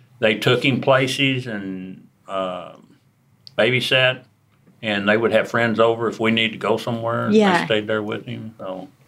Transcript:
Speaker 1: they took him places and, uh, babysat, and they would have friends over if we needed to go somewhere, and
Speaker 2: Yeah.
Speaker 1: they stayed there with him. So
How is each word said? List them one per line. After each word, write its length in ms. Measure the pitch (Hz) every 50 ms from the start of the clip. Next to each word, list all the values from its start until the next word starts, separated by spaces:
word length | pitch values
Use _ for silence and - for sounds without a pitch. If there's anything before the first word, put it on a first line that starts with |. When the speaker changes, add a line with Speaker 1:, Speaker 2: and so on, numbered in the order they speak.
| _ _ _ -
Speaker 1:
they 160 | 117 110 110
took 280 | - - 131 123 - -
him 160 | 139 120 -
places 680 | - 139 131 135 135 123 - - 139 135 131 123 120 120
and, 580 | 107 101 98 95 95 92 92 95 92 - - _ _ _ _ 98
uh, 460 | 98 95 95 92 90 90 85 - - - - _ - _ _ _ _ _ _ _ _ _ _ - - -
babysat, 640 | 110 123 127 123 123 - 135 131 127 127 127 127 - _ _ _ _ _ _ _ _ _ _ -
and 260 | 117 110 101 101 101 104
they 80 | 107
would 160 | 113 117 101
have 180 | 107 110 95 -
friends 300 | - 117 117 117 107 110
over 260 | 113 117 113 117 117 107
if 120 | - -
we 100 | 110 113
needed 220 | 113 113 113 107
to 60 | - 92
go 180 | 101 101 113
somewhere, 500 | 113 - 120 117 113 113 117 117 120 120
and 80 | 214 208
Speaker 2:
Yeah. 240 | 214 208 190 175 170
Speaker 1:
they 60 | 170
stayed 220 | 160 110 107 107 110
there 140 | 110 107 104
with 200 | 107 113 107 -
him. 280 | 123 117 113 113 107 - -
So 280 | 107 95 92 92 90 - _ _ _